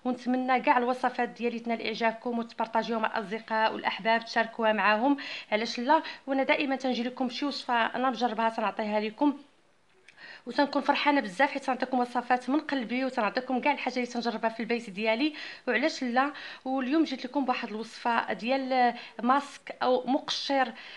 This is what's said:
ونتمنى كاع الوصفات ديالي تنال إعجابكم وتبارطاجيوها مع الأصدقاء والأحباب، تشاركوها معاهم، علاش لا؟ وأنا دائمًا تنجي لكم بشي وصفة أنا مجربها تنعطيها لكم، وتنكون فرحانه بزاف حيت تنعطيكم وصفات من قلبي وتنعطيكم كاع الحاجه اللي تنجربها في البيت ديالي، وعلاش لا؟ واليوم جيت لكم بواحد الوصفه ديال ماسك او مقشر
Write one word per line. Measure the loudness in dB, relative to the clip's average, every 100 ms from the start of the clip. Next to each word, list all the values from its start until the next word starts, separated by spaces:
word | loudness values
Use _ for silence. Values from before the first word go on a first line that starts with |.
ونتمنى | -4 -4 0 0 2 2
كاع | 4 4
الوصفات | 4 0 0 0 -4
ديالي | -2 -4 -4
تنال | -4 -4 -2
إعجابكم | 0 0 0 -4 -4
وتبارطاجيوها | -4 -4 -2 0 0 0
مع | 0 -2
الأصدقاء | -4 -6 -2 2 2
والأحباب، | 2 -2 -2 2 2
تشاركوها | 2 0 0 0 0
معاهم، | 4 4 4 4 2 -2 -10 -2
علاش | -2 -2 -4
لا؟ | 2 2 2 -10 -2
وأنا | 0
دائمًا | 2 2 0 0
تنجي | 0 0
لكم | -2 -2 -4
بشي | -2
وصفة | -4 -4 -2 0 2
أنا | 2 0
مجربها | 2 0 2 0
تنعطيها | 0 -2 -2 0 0
لكم، | 0 2 2 2 -6 _ _ _ _ _ _ -20 -20 -18 -8
وتنكون | 0 2 2
فرحانه | 2 2 4 2
بزاف | 2 2 0
حيت | 0
تنعطيكم | -2 -2 0 0
وصفات | 0 -2 0 0 2
من | -2
قلبي | 0 -4 -2 -2
وتنعطيكم | 0 0 0 0 -2 0
كاع | 2
الحاجه | 0 0
اللي | -2 -4
تنجربها | -2 -2 0 -2
في | -2
البيت | -2 -2 -4
ديالي، | -4 0 2 2 -2 -12 -10 -2
وعلاش | 2 2 0
لا؟ | -2 2 2 0 -12 -12
واليوم | -4 -2 2 2
جيت | 2 0
لكم | -4 -2
بواحد | 0 0 -2
الوصفه | -8 -8 -6 0 0 0
ديال | -2 0 0 2 4 4 2 -8 -4
ماسك | 2 2 2 -12 -14 -4
او | 2 2 2
مقشر | 0 0 -6 0 2 2 -2 -14